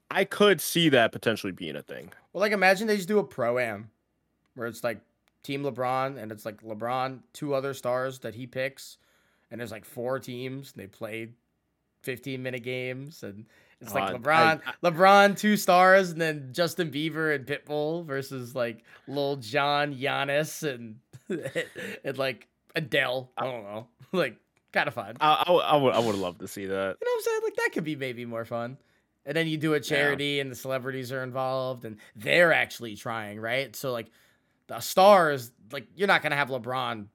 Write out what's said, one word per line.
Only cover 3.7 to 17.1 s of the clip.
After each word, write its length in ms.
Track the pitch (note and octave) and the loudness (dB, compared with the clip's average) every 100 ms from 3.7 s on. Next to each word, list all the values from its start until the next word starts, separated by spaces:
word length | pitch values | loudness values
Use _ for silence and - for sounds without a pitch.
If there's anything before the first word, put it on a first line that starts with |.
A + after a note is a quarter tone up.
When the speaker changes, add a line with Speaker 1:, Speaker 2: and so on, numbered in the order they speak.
| G#2 A2 _ _ _ _ _ _ | -6 -12 _ _ _ _ _ _
Speaker 2:
where 140 | C3 A#2 | -10 -10
it's, 160 | G#2+ | -4
like, 160 | A#2+ G#2 _ _ _ _ | -6 -6 _ _ _ _
Team 200 | - C#3 | -8 -6
LeBron, 580 | C#3+ A#2+ B2+ C3 C3+ C#3 | -4 -4 -2 0 -2 -6
and 100 | G#2+ | -12
it's, 140 | G#2+ A2+ | -10 -10
like, 160 | G#2 | -12
LeBron, 580 | A2 G#2+ A#2 B2+ C3 C3 _ | -14 -8 -4 -2 -4 -8 _
two 220 | - D3 C3+ | -10 -4 -2
other 180 | C#3 | -4
stars 460 | C3+ B2 B2+ C3 C3 | -6 -2 -2 -4 -8
that 160 | A#2 G#2+ | -12 -12
he 100 | B2+ | -10
picks, 520 | C3 C3+ C3+ - - _ _ _ _ _ | -6 -8 -8 -20 -20 _ _ _ _ _
and 100 | A2+ | -12
there's, 120 | A#2+ | -12
like, 140 | G#2+ F2+ | -12 -14
four 340 | - A#2+ C3 | -8 -4 -4
teams, 540 | A2 B2 C3 C3+ C3+ | -6 -10 -10 -10 -14
and 100 | - | -18
they 40 | G2 | -18
play 420 | _ A2+ A2 A2+ A#2+ _ _ _ _ _ _ | _ -10 -8 -10 -16 _ _ _ _ _ _
fifteen-minute 600 | - B2 C#3 C3 B2+ B2+ | -10 -8 -8 -8 -6 -8
games, 600 | A#2+ B2+ B2+ B2+ C#3 - | -6 -6 -6 -8 -12 -14
and 220 | A2 G2+ - _ _ _ | -14 -14 -20 _ _ _
it's, 140 | A2+ | -6
like, 180 | G2+ G2 | -2 -2
Speaker 1:
Uh, 40 | A#2+ | -4
Speaker 2:
LeBron, 440 | B2+ D#3+ D#3+ D3+ C3 | 2 6 6 4 -6
Speaker 1:
I, 80 | - | -2
I 60 | F3 | -2
Speaker 2:
LeBron, 460 | D#3+ F#3+ G3+ G3+ F#3 | 6 8 10 8 4
two 180 | G#3+ G#3 | 2 2
stars, 540 | - F3+ F#3 F#3+ F#3 | 6 8 10 8 6
and 80 | E3 | -2
then 300 | E3 D3+ C3 | -2 -2 -8
Justin 400 | B2+ E3+ F3 E3 | -2 -2 0 -4
Bieber 420 | C3 D#3+ | -2 -4